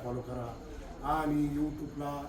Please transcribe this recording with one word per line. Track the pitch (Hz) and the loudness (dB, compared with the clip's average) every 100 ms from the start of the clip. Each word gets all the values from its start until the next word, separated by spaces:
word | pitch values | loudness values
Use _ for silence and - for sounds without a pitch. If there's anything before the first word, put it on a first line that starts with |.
फॉलो | 123 123 | -2 -2
करा. | 123 123 117 - - - - - | -2 -4 -4 -6 -10 -10 -10 -4
आणि | 139 156 151 147 147 | 2 4 4 4 4
YouTube-ला | 147 151 151 143 143 143 143 | 4 2 0 -6 -4 -2 -2